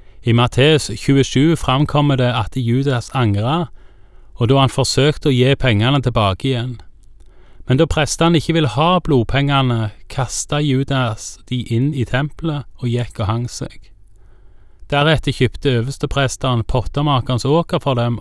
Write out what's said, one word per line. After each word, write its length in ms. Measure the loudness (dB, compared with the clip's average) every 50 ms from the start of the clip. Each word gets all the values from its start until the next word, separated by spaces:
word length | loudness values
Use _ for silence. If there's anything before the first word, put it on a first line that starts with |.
| -20 -20 -20 -6 0
I 80 | 2 2
Matteus 540 | 4 2 2 2 4 4 4 4 2 0 -4
tjuesju 640 | -8 -4 0 2 2 2 2 2 2 2 2 2 2
framkommer 640 | 0 0 0 0 0 0 0 2 2 2 2 2
det 140 | 2 0 0 0
at 220 | -2 -4 -4 -4
Judas 540 | -4 -2 0 0 0 0 0 -2 -2 -4 -4 -2
angret, 560 | 0 0 2 2 0 0 0 0 -2 -2 -4 -8 -16 -20 -20 -20 -20 -20 -20 -20 -20 -20 -20 -4 -2
og 80 | 0 2
da 80 | 4
han 160 | 4 4 2 2
forsøkte 560 | 0 -2 0 2 2 2 2 0 0 0 0
å 40 | 2
gi 180 | 4 4 2 2
pengene 460 | 2 2 2 2 2 2 2 2 2
tilbake 460 | 0 0 0 2 0 0 0 -2 -2 -4
igjen. 300 | -2 -2 -4 -6 -8 -12 -16 -20 -20 -20 -20 -20 -20 -20 -20 -20 -20 -20 -20 -20 -20 -12 -2 0
Men 80 | 2
da 80 | 4 4
prestene 560 | 2 2 0 0 0 0 2 2 4 4 2
ikke 140 | 2 0 0
ville 160 | 0 0 0 0
ha 260 | 0 2 2 2 2 2
blodpengene, 880 | 2 2 2 2 2 0 0 0 2 2 2 2 2 0 -2 -2 -4 -6 -12 -18 -10
kastet 560 | -6 -4 -4 -4 -4 -8 -6 -4 -4 -2 0
Judas 680 | 0 0 0 0 0 -2 -2 -2 -2 -4 -8 -10 -14 -16 -18 -10 -6
de 120 | -6 -6 -4 -2
inn 240 | 0 0 0 0 0
i 140 | -2 -4 -2
tempelet 560 | -2 -4 -4 -4 -6 -8 -6 -6 -6 -6 -8 -12 -12 -8
og 80 | -4 -4
gikk 320 | -2 -2 -4 -6 -6 -4
og 80 | -4 -2
hang 160 | -2 -2 -4 -6
seg. 420 | -8 -10 -12 -12 -12 -16 -20 -20 -20 -20 -20 -20 -20 -20 -20 -20 -20 -20 -20 -20 -20 -20 -20 -20 -20 -20 -8 -2
Deretter 440 | 0 2 2 2 2 2 0 -2 0
kjøpte 440 | 0 0 0 0 -2 -2 0 0
øverstepresteren 880 | 0 0 -4 -4 -6 -6 -2 0 0 0 -2 -2 -4 -2 -2 -2 -2 -2 -2
pottermakerens 760 | -2 -2 -2 -2 -2 0 0 2 2 0 0 -2 -2 -2 0
åker 400 | 2 0 0 0 0 -4 -2 -2
for 120 | 0 0
dem 200 | 0 0 -2 -2 -4